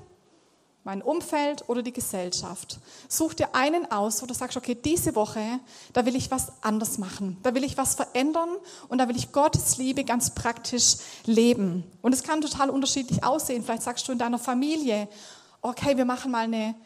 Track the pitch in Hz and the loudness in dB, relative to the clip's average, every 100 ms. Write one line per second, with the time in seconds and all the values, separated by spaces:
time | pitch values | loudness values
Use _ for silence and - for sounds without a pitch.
0 | - _ _ _ _ _ _ _ - 196 | -20 _ _ _ _ _ _ _ -6 -4
1 | 240 330 330 302 294 285 - 240 247 247 | 0 -2 0 0 0 -2 -2 -2 -2 -4
2 | - 196 180 - 180 190 - - - - | -4 -4 -4 -4 -6 -10 -12 -16 -18 -20
3 | - - 320 - - - 277 339 320 208 | -6 0 0 0 0 4 4 2 0 0
4 | 208 220 247 247 254 254 - 240 294 349 | 0 -2 -4 -6 -6 -6 -4 -2 0 2
5 | 339 220 214 220 214 254 - - - 254 | 2 2 0 0 -4 -4 -8 -20 -2 2
6 | 240 254 - 262 - - 214 214 214 - | 2 2 0 -2 -4 -4 0 0 0 -4
7 | 185 - 196 185 254 247 269 - 262 - | -6 -6 -6 -2 0 0 0 0 0 0
8 | - 247 285 330 339 381 - - - 254 | 0 0 2 2 -2 -4 -10 -18 -4 0
9 | 247 247 - 285 302 - - - 262 269 | 2 0 0 4 4 4 0 0 0 0
10 | 269 240 - - 233 233 - 247 - - | 0 2 0 -2 -4 -4 -4 2 4 2
11 | - - - 226 233 240 190 180 165 - | -2 -6 2 6 6 6 2 -2 -6 -2
12 | 233 262 - 311 302 - 277 269 269 277 | 2 2 2 -2 0 0 0 2 0 0
13 | 247 - - 302 302 247 - 226 240 240 | 0 0 2 0 0 -2 -2 -4 -4 -4
14 | - 247 240 240 262 247 285 320 269 208 | -4 -2 0 0 0 0 0 0 0 0
15 | 208 - - - - _ 240 247 285 262 | -2 -10 -20 -20 -20 _ -6 -2 2 4
16 | 247 247 269 240 226 226 214 220 | 2 0 -2 -2 0 0 -2 -4